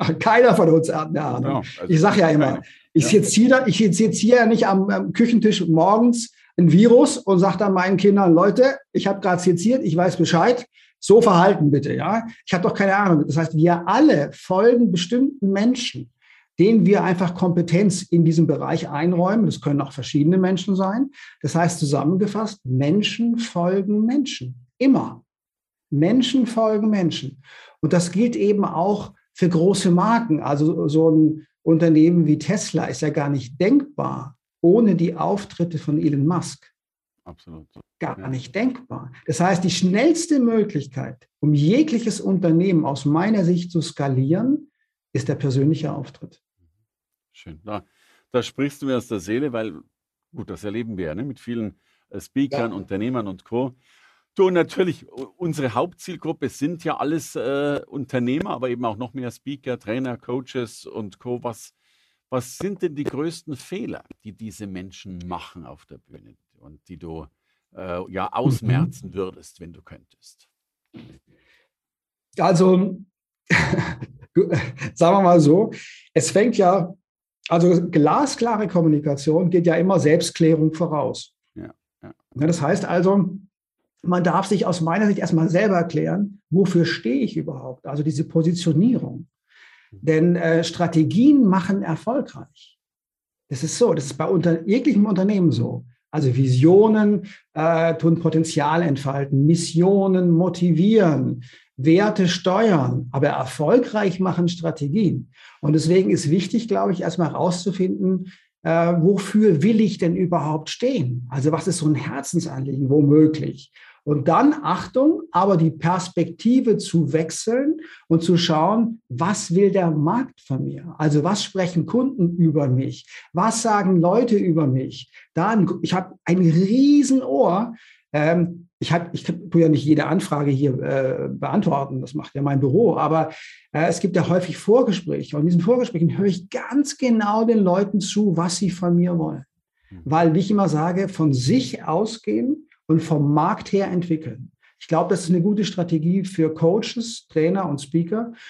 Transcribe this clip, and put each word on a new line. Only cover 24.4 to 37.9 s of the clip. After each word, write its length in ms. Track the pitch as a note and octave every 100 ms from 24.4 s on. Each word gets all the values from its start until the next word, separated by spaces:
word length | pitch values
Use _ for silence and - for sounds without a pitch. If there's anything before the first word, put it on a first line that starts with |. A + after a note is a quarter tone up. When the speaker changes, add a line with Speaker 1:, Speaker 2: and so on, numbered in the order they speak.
| B2+ - _ -
Speaker 1:
Immer. 480 | C4+ A#3 A2+ - _ _ _ _ _ _ -
Menschen 560 | C#3+ E3+ B3+ A#3 C4+ A3+
folgen 440 | A3+ A3 G#3+ A3
Menschen. 520 | G3+ E3+ - C3 - _ - - _
Und 140 | D#3
das 180 | F3 F3
gilt 240 | F#3 A#3+ A3
eben 280 | G3+ G3+ E3+
auch 480 | D#3 F#3+ G3+ - - _
für 160 | - F3+
große 420 | E3+ F3+ F#3+ F#3
Marken. 500 | F3+ G#3 A#3 A#3 D3+
Also 480 | A#2+ C#3+ D3+ D#3+ D3+
so 220 | D#3 D#3+
ein 360 | D#3 D3+ D#3 - _
Unternehmen 640 | D#3+ D#3+ E3+ D#3 D#3+ F3 D3+
wie 120 | D3+
Tesla 460 | - G#3 - E3
ist 160 | D3+ B2+
ja 80 | D3+
gar 200 | D3+ C#3+
nicht 280 | C#3+ - -
denkbar 800 | F#3 C#4+ C#4 - - - - - _ _
ohne 340 | E3+ A3 G#3+
die 200 | F3+ E3+ E3+
Auftritte 640 | D#3+ G3+ - - E3+ E3
von 200 | - D3+
Elon 280 | E3 C#3+ D3
Musk. 440 | F3+ - - _ _ _ _ _ _
Speaker 2:
Absolut. 420 | F2 E2 - D#2+ D2 - -